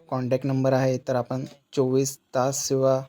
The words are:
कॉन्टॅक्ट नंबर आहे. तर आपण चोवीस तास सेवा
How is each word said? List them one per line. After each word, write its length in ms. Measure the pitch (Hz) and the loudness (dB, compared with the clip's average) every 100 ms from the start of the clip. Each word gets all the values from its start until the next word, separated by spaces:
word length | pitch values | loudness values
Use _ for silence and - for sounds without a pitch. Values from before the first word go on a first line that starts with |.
| - | -6
कॉन्टॅक्ट 360 | 131 127 131 139 | -6 -2 -2 0
नंबर 280 | 131 131 | 0 2
आहे. 240 | 131 131 127 | 2 2 0
तर 180 | - 123 | -2 -4
आपण 300 | 120 131 143 - _ | -2 -6 -8 -16 _
चोवीस 440 | - 127 131 135 - _ 131 | -2 2 2 0 -6 _ -2
तास 320 | 131 139 - | -2 -2 -2
सेवा 340 | 135 135 131 | 0 2 2